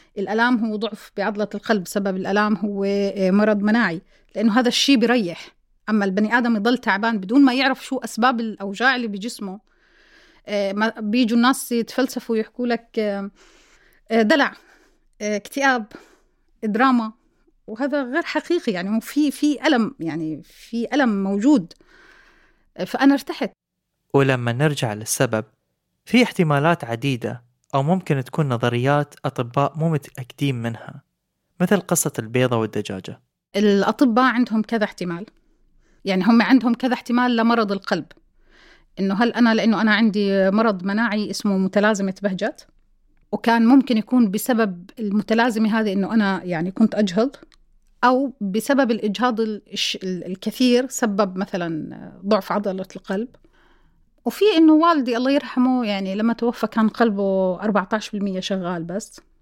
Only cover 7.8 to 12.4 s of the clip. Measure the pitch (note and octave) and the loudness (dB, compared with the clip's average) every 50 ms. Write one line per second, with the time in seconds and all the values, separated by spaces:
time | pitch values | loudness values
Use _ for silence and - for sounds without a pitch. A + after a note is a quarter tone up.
7.8 | - - C4 B3 A#3 - - A3 A#3 C4 B3 A3+ A3+ A3 G3 - G3 G3 G3+ F#3 | -6 -6 -6 -6 -6 -6 -2 0 0 2 2 0 -4 -6 -8 -8 -8 -8 -4 0
8.8 | A#3 C4+ B3+ B3 A#3 G#3+ G3+ F#3+ G3+ A#3+ - - G#3 F#3+ F#3+ A3 _ _ _ _ | 0 0 2 0 -2 -6 -6 -8 -8 -10 -10 -10 -10 -12 -12 -14 _ _ _ _
9.8 | _ _ _ _ _ _ _ _ _ _ _ _ _ - G#3 G3+ G3 G3 G3+ G#3 | _ _ _ _ _ _ _ _ _ _ _ _ _ -6 -4 -4 -2 -2 -2 -2
10.8 | A3 A3+ - A#3 G#3+ G#3 A3 B3+ B3 G3+ A#3+ A#3 A#3+ B3+ C4 - - - A#3+ A#3 | -2 -2 -2 -4 -4 -2 0 0 2 2 4 4 4 4 2 0 -2 -4 -2 -2
11.8 | A3 - - C4 C4 - - B3 - - A3+ G#3+ | -2 -2 -2 -2 -2 -2 -4 -6 -6 -4 -4 -4